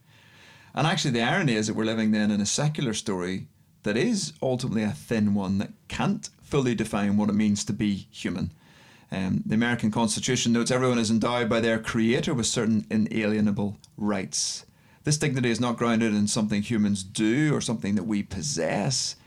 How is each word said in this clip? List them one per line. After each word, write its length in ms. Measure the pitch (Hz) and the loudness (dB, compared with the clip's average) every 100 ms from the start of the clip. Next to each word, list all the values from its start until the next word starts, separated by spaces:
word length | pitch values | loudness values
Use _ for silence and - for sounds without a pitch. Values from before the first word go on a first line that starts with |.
| _ - - - - - - | _ -20 -20 -20 -20 -20 -10
And 140 | - 151 | -2 0
actually 240 | 180 147 | 0 0
the 120 | 117 | 2
irony 320 | 120 185 156 110 | 2 2 2 2
is 120 | 107 | 0
that 80 | 107 | 0
we're 80 | |
living 280 | 110 110 107 | 0 0 2
then 200 | 107 107 | 2 2
in 80 | 104 | 2
a 60 | 101 | 0
secular 480 | - 151 151 127 | 0 0 0 -2
story 540 | 104 - 92 90 92 - _ _ _ | -4 -4 -4 -2 -6 -10 _ _ _
that 140 | 104 107 | -2 0
is 360 | 208 202 - - | 2 0 -4 -4
ultimately 420 | 135 123 131 113 | -2 -2 -2 -2
a 80 | 107 | -2
thin 420 | - - 117 104 | -4 -2 0 2
one 240 | 101 95 98 | 2 0 -2
that 160 | - - - | -4 -10 -10
can't 420 | - 143 - - - | -2 -2 -2 -6 -18
fully 340 | - 147 127 110 | -4 0 2 0
define 420 | 107 104 101 104 | -2 0 0 2
what 120 | 104 | 2
it 40 | |
means 320 | 104 107 104 - | 2 2 2 -2
to 80 | |
be 340 | 104 107 98 - | -2 -2 -2 -6
human. 400 | - 98 90 90 - - - - - - | -8 -6 -4 -6 -10 -20 -20 -20 -20 -10
Um, 320 | 95 92 101 - | -6 -2 -2 0
the 100 | 110 | 0
American 360 | 120 120 110 | 2 0 0
Constitution 600 | 117 113 - 117 123 120 | 0 0 0 0 0 2
notes 180 | 117 120 | 2 2
everyone 280 | 127 127 120 | 2 2 2
is 120 | 107 | 2
endowed 380 | 113 120 123 110 | 2 2 0 2
by 100 | 117 | 2
their 200 | 113 113 | 2 0
creator 540 | 113 113 113 127 165 | 0 0 2 2 0
with 120 | 123 110 | 0 0
certain 400 | 131 110 110 - | 0 2 2 0
inalienable 880 | 107 107 110 104 107 107 101 101 104 - - | 0 0 0 0 2 0 0 -4 -6 -14 -6
rights. 680 | 104 101 92 - - - - _ - - | -4 -2 -4 -4 -4 -6 -14 _ -20 -8
This 140 | 151 151 | -2 0
dignity 320 | 147 127 123 | 0 0 0
is 100 | 110 | 2
not 180 | 123 113 | 0 0
grounded 360 | 120 113 113 | 2 2 2
in 140 | 104 104 | 2 2
something 340 | 120 107 104 | 0 0 0
humans 420 | 101 113 104 98 | 0 2 2 0
do 500 | 95 - 110 127 156 | -4 0 2 4 2
or 80 | 120 | 2
something 340 | - 113 98 104 | -2 -4 -2 -2
that 80 | |
we 200 | 87 104 | 0 -2
possess. 920 | 98 - 147 82 80 180 160 131 - - | -2 -6 -4 -2 -2 0 0 -2 -4 -8